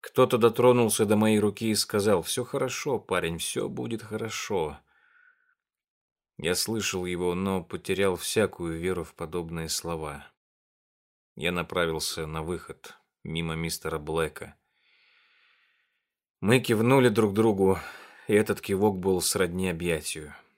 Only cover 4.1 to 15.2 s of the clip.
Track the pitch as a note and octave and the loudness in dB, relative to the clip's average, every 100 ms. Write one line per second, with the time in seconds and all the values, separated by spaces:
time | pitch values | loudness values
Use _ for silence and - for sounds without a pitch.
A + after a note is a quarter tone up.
4.1 | A2 A2+ - - G2 D#2 D2 _ _ _ | -8 -6 -8 -4 -2 -2 -6 _ _ _
5.1 | _ _ _ _ _ _ _ _ _ _ | _ _ _ _ _ _ _ _ _ _
6.1 | _ _ - - F2+ - A2+ G2 F#2+ F2+ | _ _ -6 -2 -2 -2 -4 -4 -4 -4
7.1 | F2 F2+ F2+ G2 F#2+ E2+ F2 - F#2 G2 | -2 -2 0 -2 -4 -6 -12 -4 0 0
8.1 | F2 - - G2 - E2+ E2 F2 F2 D#2 | 0 -2 0 0 -2 -8 -4 -4 -4 -8
9.1 | - E2+ F2 E2 E2 D#2+ - E2+ E2 D2+ | -10 -8 -6 -6 -8 -6 -6 -6 -6 -8
10.1 | C#2+ - _ _ _ _ _ _ _ _ | -12 -16 _ _ _ _ _ _ _ _
11.1 | _ _ - D#2+ F2 E2 F#2 E2+ D#2+ - | _ _ -6 -4 -4 -4 -2 0 -2 -6
12.1 | - D#2 D#2+ D#2+ F2 - - - - _ | -6 -6 -6 -6 -8 -10 -18 -18 -20 _
13.1 | _ - D#2+ E2 D#2+ E2 - D#2+ D#2+ D2 | _ -8 -6 -4 -4 -6 -6 -6 -6 -4
14.1 | D#2+ D#2 - - - _ _ _ _ _ | -2 -2 -6 -18 -18 _ _ _ _ _
15.1 | _ | _